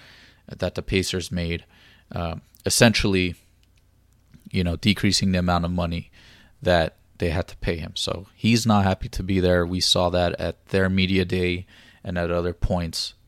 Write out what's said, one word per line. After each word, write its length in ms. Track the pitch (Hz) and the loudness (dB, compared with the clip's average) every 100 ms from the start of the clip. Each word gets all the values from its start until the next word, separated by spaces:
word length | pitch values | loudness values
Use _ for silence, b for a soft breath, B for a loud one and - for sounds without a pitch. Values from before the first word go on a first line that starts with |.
| B B B B - | B B B B -20
that 300 | - - - | -8 -6 -6
the 60 | |
Pacers 500 | - 98 92 92 82 | -2 -2 0 -4 -4
made, 320 | 87 85 85 - b b b b | -4 -4 -6 -8 b b b b
uh, 240 | 92 85 80 - - | -8 -6 -8 -14 -10
essentially, 720 | 98 - 117 - 104 95 90 82 _ _ _ _ _ _ _ _ _ - - | -4 4 4 4 2 2 0 -4 _ _ _ _ _ _ _ _ _ -20 -6
you 100 | 95 | -2
know, 140 | 87 82 | -2 2
decreasing 560 | 110 95 101 - 95 | 2 2 2 2 0
the 80 | 90 | 0
amount 240 | 90 87 | 2 0
of 80 | 85 | 0
money 400 | 87 85 85 - B B B B _ | -2 -4 -6 -10 B B B B _
that 340 | 90 87 80 - _ - | 2 2 2 -4 _ -6
they 120 | 87 | -2
had 180 | 82 - | -2 -6
to 80 | - | -6
pay 220 | - 85 | -6 -4
him. 180 | 82 - | -8 -8
So 300 | - - - _ | -8 -8 -12 _
he's 280 | 110 117 | 2 2
not 200 | 113 104 | 4 4
happy 240 | 95 95 - | 4 0 -4
to 140 | - | -6
be 160 | 92 95 | -2 2
there. 260 | 90 87 87 | 4 2 0
We 140 | 90 | -2
saw 300 | - 90 87 | 0 2 2
that 280 | 90 87 - | 2 0 -2
at 280 | 85 - - | -6 -8 -4
their 220 | 98 95 | 0 2
media 360 | 95 92 95 | 2 2 2
day 420 | 90 92 90 90 - B B B | 0 0 0 -2 -8 B B B
and 120 | 92 87 | -8 -4
at 140 | 85 | -2
other 220 | 85 87 | -2 -2
points, 640 | 85 - 90 85 - - - | -2 -2 -2 -2 -6 -10 -12